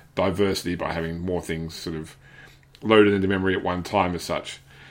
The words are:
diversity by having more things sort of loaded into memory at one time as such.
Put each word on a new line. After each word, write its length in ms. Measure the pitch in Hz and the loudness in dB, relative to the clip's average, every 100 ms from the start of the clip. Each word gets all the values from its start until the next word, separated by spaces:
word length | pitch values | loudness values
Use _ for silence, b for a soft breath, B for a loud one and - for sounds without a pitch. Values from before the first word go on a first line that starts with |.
| B | B
diversity 600 | - 92 90 98 92 90 87 | -2 -2 2 0 0 -4 -4
by 180 | 78 | -4
having 260 | 85 82 82 | -4 -6 -6
more 220 | 90 90 | -4 -4
things 320 | 82 82 82 | -4 -6 -8
sort 220 | - - 80 | -10 -10 -10
of 200 | 80 - B B B B B - | -10 -16 B B B B B -6
loaded 280 | 110 110 104 | 4 6 8
into 160 | 101 95 | 6 2
memory 280 | 95 95 90 | 2 2 0
at 80 | |
one 180 | 92 90 | 0 -4
time 320 | 87 104 90 | -2 0 0
as 80 | 87 | 0
such. 380 | - 80 - - - B B | -4 -6 -6 -14 -18 B B